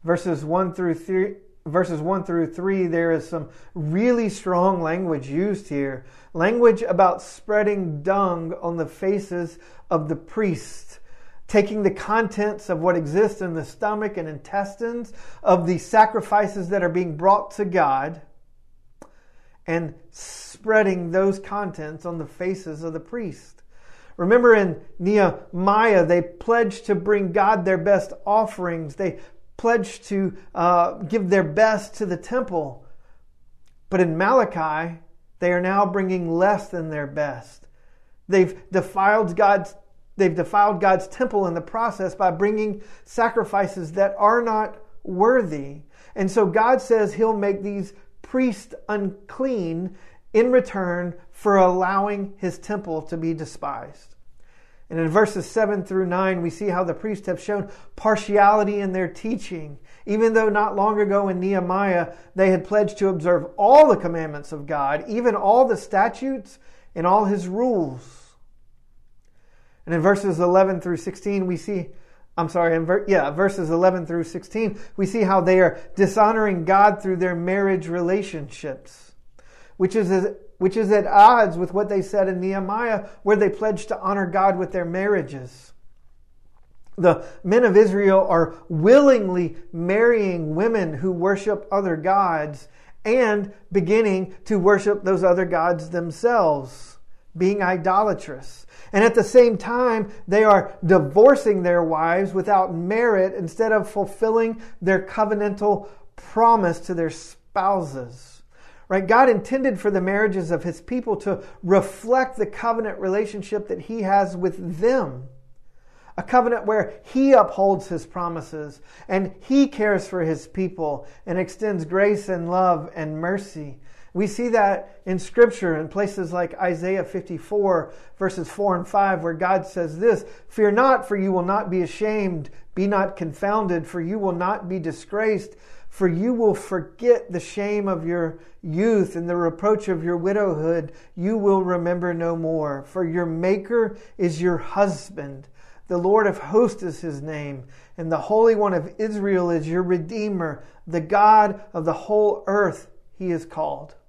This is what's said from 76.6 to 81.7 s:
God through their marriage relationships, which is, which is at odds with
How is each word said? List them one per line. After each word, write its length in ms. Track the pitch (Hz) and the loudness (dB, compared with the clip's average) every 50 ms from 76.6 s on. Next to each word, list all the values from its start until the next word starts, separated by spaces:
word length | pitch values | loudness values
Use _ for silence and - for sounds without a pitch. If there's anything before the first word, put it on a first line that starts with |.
| 165 | 0
God 360 | 170 190 196 202 214 208 208 | 2 4 6 6 6 4 2
through 160 | - 190 185 | -2 -4 -2
their 200 | 170 180 180 175 | 0 -2 -2 -2
marriage 500 | 170 170 180 185 202 196 196 190 180 160 | -2 -2 -2 0 0 2 2 0 0 -2
relationships, 1300 | 165 170 180 175 170 190 208 196 - - 156 143 139 - - - 151 131 - - - - - - - - - - - - - - - - - - - - | -4 -4 -2 0 0 0 0 -2 -4 -8 -10 -12 -12 -14 -12 -10 -12 -12 -12 -14 -20 -20 -20 -20 -20 -20 -20 -20 -20 -20 -20 -20 -20 -20 -20 -20 -20 -4
which 200 | - 185 185 190 | -2 -2 0 2
is, 320 | 220 208 170 190 185 185 202 - - - - - _ | 0 0 2 2 0 0 -2 -6 -8 -18 -20 -8 _
which 180 | 185 190 190 | 0 0 0
is 160 | 226 220 196 214 | 0 2 2 2
at 120 | 208 190 | 2 2
odds 540 | 196 202 208 208 226 247 233 220 185 165 170 | 4 8 10 10 10 10 8 4 2 2 -4
with 160 | 180 165 | -6 -2